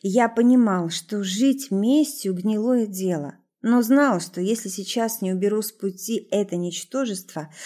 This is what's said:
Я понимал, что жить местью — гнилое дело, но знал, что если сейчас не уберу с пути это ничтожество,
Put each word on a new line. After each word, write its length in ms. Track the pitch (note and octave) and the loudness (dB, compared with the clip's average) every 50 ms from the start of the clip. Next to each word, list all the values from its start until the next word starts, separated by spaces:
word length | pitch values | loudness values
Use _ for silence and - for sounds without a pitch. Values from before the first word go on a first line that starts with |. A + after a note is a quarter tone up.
Я 260 | - G3 F#3 B3 - | -4 0 2 2 2
понимал, 600 | A3+ A3+ A#3 A#3 B3 B3+ B3+ A#3 G#3 F#3+ F3+ E3+ E3+ | 2 2 4 4 6 6 6 4 4 2 0 -2 -4
что 340 | E3+ - - - G#3 G#3 G3 | -6 -8 -8 -6 -6 -6 -4
жить 460 | F#3 F#3 G#3 B3+ C#4 C4 C4+ - - | -4 -2 2 2 2 2 0 -2 -4
местью — 640 | G3 G3 G3+ A#3 C#4 D4+ D4+ D4 - - - F#3+ F#3 | -2 0 2 4 4 4 2 0 -2 -6 -4 -4 -4
гнилое 540 | F3+ F#3 G#3+ G#3+ G#3 G#3+ B3 B3+ A#3+ A3 | -2 -2 0 0 0 2 2 2 2 0
дело, 480 | G#3 F#3+ F#3 F#3+ F#3 F3 D3+ C#3+ C#3 - _ _ _ _ _ | -2 -4 -4 -2 -2 -2 -2 -4 -8 -12 _ _ _ _ _
но 200 | - A3 A#3+ A#3+ | 0 2 4 4
знал, 400 | A#3 A3 C4+ C#4 C#4+ C4+ G#3 E3+ | 4 4 4 4 4 4 2 0
что 180 | E3 - - F3+ | -2 -6 -6 -4
если 300 | F3+ G3 A#3 A3+ - G3 | -2 -2 -2 -2 -4 -8
сейчас 520 | F#3 - F#3+ - - B3 A3+ A3 A3 - | -8 -8 -8 -6 -2 -2 -2 -2 -2 -4
не 120 | G3 F#3 F#3 | -2 -2 0
уберу 280 | F#3 F#3+ G3+ G#3 G#3+ | 0 0 0 0 0
с 100 | G#3 - | -2 -6
пути 560 | - _ - G3 F#3 F#3+ - G#3+ A#3 G#3 - - | -8 _ -6 -6 -6 -8 -6 -6 -6 -6 -4 -2
это 240 | - G#3 G3+ G3 F3+ | -2 -2 0 -2 -2
ничтожество, 960 | F3 F3 F3 F3 - - - - C4+ C4+ A#3 G3 F#3 - - - D#3+ D3+ D3+ - - - | -4 -4 -4 -6 -8 -10 -6 -4 -4 -2 -2 -4 -8 -10 -12 -12 -12 -12 -12 -14 -16 -16